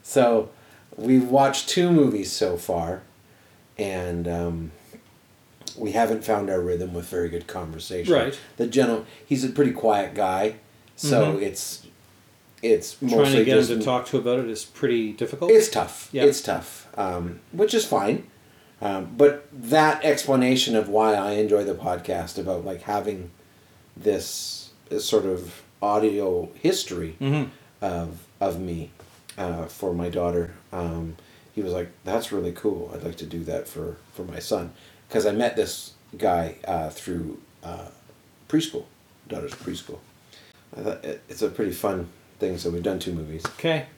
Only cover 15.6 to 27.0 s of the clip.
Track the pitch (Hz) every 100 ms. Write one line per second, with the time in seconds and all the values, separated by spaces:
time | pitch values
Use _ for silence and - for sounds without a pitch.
15.6 | - 107 - - - 135 143 131 - -
16.6 | - - - - 95 87 87 85 - 165
17.6 | 214 233 - 98 101 139 - _ - -
18.6 | _ _ 101 95 92 120 143 143 - 139
19.6 | 117 156 156 - 156 - - 131 127 127
20.6 | 123 113 101 107 110 104 101 104 104 104
21.6 | 98 87 95 90 - 87 85 98 95 87
22.6 | 92 90 - 104 101 98 87 - _ _
23.6 | _ - _ - 104 95 - - - -
24.6 | - _ - - - 110 98 90 87 -
25.6 | - _ 104 104 107 101 95 87 87 -
26.6 | 160 185 - 87